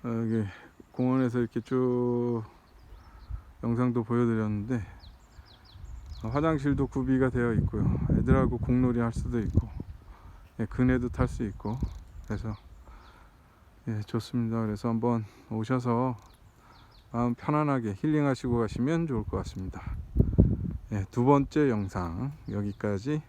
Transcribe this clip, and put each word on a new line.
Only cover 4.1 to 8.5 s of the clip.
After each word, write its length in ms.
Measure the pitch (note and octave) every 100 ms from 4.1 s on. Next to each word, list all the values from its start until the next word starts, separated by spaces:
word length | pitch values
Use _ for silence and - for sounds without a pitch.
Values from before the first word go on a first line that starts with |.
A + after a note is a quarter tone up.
| A#2+ A#2+ A2+ G#2+ G#2 G#2 B2 F#2+ - - - - - - - - - - - - -
어, 60 | A2
화장실도 580 | C3 D#3+ D#3 C#3+ C3+ C3+
구비가 460 | C3+ C3 C3 C3
되어 220 | B2 A#2+
있고요. 460 | A2 - G#2+ G#2 - -
애들하고 480 | - - C3 C3